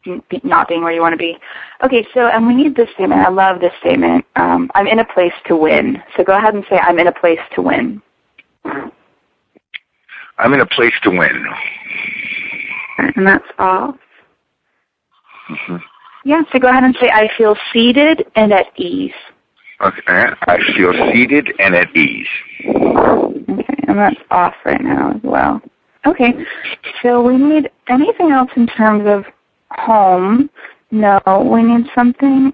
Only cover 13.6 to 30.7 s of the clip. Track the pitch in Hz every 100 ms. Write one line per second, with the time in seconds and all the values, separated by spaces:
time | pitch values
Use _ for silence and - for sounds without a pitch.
13.6 | 190 185 262 269 _ _ _ _ _ _
14.6 | _ _ _ _ _ _ _ - - -
15.6 | - 175 - _ - - 269 311 302 262
16.6 | 254 254 254 254 247 214 214 - 220 214
17.6 | - 233 240 240 302 311 - - 214 196
18.6 | - - 175 175 185 - - _ _ _
19.6 | - - 98 - - 90 117 - - 90
20.6 | - - 90 - - 117 123 143 135 -
21.6 | 98 87 87 82 71 55 - - - -
22.6 | - - 50 - - - - - - 190
23.6 | - - - 202 202 - - 180 175 -
24.6 | - - - - - - - 67 67 -
25.6 | - _ _ _ 285 339 240 247 - -
26.6 | - - - - 247 240 240 254 285 311
27.6 | 285 _ - 254 339 466 349 269 254 -
28.6 | 233 - 220 208 208 202 196 _ _ _
29.6 | _ - - 220 190 180 190 233 294 -
30.6 | -